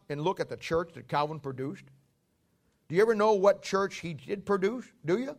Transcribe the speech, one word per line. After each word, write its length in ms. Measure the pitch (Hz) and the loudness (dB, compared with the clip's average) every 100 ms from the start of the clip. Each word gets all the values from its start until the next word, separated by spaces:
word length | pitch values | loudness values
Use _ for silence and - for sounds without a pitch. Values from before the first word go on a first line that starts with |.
| - | -10
and 100 | 147 | -4
look 200 | 165 190 | -2 -2
at 100 | 139 | -6
the 80 | 120 | -8
church 360 | - 165 175 131 | -4 -2 -2 -10
that 120 | 120 | -4
Calvin 320 | 147 151 156 | -2 -2 -4
produced? 460 | 139 131 135 196 - _ _ _ _ _ _ _ _ _ - | -10 -8 -8 -10 -16 _ _ _ _ _ _ _ _ _ -2
Do 60 | 170 | 4
you 80 | |
ever 100 | 226 | 4
know 200 | 214 214 | 4 4
what 280 | 202 202 196 | 6 6 4
church 360 | - 196 196 - | 0 -2 -2 -4
he 180 | 170 147 | -10 -10
did 320 | - 196 - | -8 -6 -2
produce? 380 | 202 196 247 - _ 151 | 0 0 -2 -10 _ -2
Do 140 | 208 | -2
you? 180 | 269 | -2